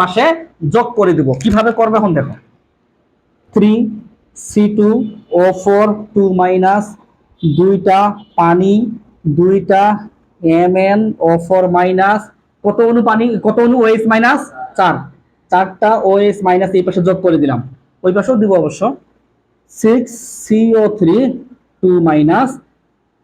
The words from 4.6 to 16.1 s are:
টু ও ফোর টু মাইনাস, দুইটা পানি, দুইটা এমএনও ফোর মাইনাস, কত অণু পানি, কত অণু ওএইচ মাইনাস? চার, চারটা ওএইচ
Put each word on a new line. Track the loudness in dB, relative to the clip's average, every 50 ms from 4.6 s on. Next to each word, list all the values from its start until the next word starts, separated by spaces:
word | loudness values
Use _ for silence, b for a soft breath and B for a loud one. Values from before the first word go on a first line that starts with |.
| 0 2 2
টু | 2 2 2 2 0 -2 -6 -10 -14 -10 -4 0 2
ও | 2 2 0 0 0
ফোর | 0 2 2 2 0 -2 -4 -8 -6 -2
টু | 0 0 2 2 0
মাইনাস, | 0 0 0 2 2 2 0 0 -2 -6 -10 -20 _ _ _ _ _ _ _ _ -4
দুইটা | -2 0 2 2 2 2 0 0 2 2 2 2 0 -2 -6 -12 -8 _
পানি, | 0 0 2 2 2 2 2 2 0 0 -4 -6 -10 -16 _ _ _ -6 -4 0 0
দুইটা | 2 2 0 0 0 0 2 2 2 2 0 -2 -6 -12 -20 _ _ _ _ _ -2 0 2 2
এমএনও | 2 2 2 0 0 0 0 0 0 -2 -2 -2 0 0 0 0 0
ফোর | 0 0 0 2 2 0
মাইনাস, | 0 0 0 0 0 0 0 0 -2 -4 -10 _ _ _ _ _ _ -4
কত | -2 0 0 0 2
অণু | 2 2 2
পানি, | 0 0 0 0 -2 -2 -2 -2
কত | -2 0 2 2
অণু | 2 2 2
ওএইচ | 2 2 2 0 0 0 0
মাইনাস? | 2 2 2 0 -2 -4 -8 -14 -16 -16 -8 -4
চার, | 0 0 0 0 -2 -8 -14 -18 _ _ _ _ _ _ _ -2
চারটা | 0 0 -2 -4 -4 -2 0 0 0 0
ওএইচ | 2